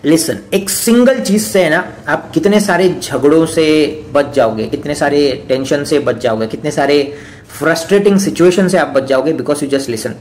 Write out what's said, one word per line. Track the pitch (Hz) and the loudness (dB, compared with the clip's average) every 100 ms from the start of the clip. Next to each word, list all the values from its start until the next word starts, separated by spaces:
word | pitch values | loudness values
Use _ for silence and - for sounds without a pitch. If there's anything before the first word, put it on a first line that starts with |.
लिसन, | 143 160 - 98 - | 2 2 0 -6 -4
एक | 196 196 | -4 -4
single | - 233 240 247 254 | -4 2 4 4 2
चीज | 208 208 | 0 -2
से, | - 196 | 0 0
है | 170 | 2
ना, | 160 185 - - | 0 -2 -12 -6
आप | 156 - | -6 -2
कितने | 170 190 208 | -2 2 2
सारे | 202 175 185 147 | 2 2 2 0
झगड़ों | - 131 139 160 160 | -6 0 4 4 2
से | 165 156 156 143 - - | 0 2 2 0 -4 -2
बच | 143 139 | -2 0
जाओगे, | 131 113 110 110 | 0 0 0 -6
कितने | - 143 | -6 -6
सारे | 147 147 147 143 127 - | -2 0 2 0 -2 -4
tension | 131 135 147 | -4 0 -2
से | 139 147 | 0 0
बच | 127 113 | 0 -2
जाओगे, | 120 110 110 | -2 -2 -4
कितने | - 147 | -6 -6
सारे | 147 139 147 143 - - - - - | -2 2 2 0 -8 -18 -20 -20 -4
frustrating | 151 165 - 202 202 196 | -2 -2 0 2 4 2
situation | 165 - 180 180 185 | 0 2 4 4 2
से | 185 | 2
आप | 143 | 2
बच | 135 | -2
जाओगे, | - 135 143 | 0 0 0
because | 143 123 143 | -2 -2 -4
you | 139 | -2
just | 135 135 | -2 -2
listen। | 113 117 - | -6 -6 -10